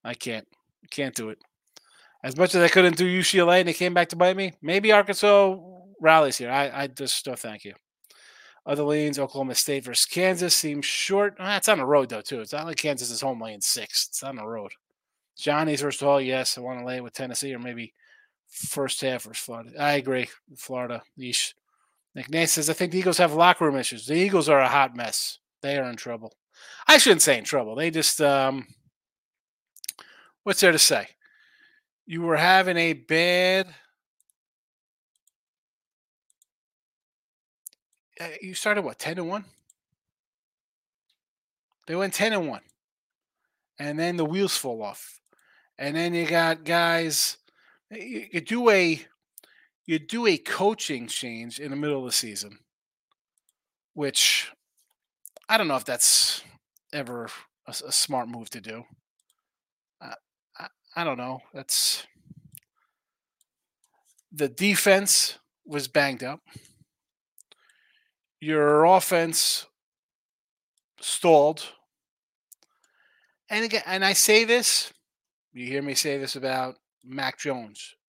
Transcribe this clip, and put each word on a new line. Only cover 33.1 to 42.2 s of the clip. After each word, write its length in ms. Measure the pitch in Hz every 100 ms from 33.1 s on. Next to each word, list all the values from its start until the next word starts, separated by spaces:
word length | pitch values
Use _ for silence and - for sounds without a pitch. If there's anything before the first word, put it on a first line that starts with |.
| 160 175 180 180 190 185 - _ _ _ _ _ _ _ _ _ _ _ _ _ _ _ _ _ _ _ _ _ _ _ _ _ _ _ _ _ _ _ _ _ _ _ _ _ _ - _ _ _ _ -
uh, 80 | 170 151
you 140 | 185
started, 300 | 185 214 208
what, 160 | 156 104
ten 180 | 156 180
and 120 | 165
one? 160 | 202 202 _ _ _ _ _ _ _ _ _ _ _ _ _ _ _ _ _ _ _ _ _ _ _ -
They 80 | 170
went 180 | 196
ten 200 | -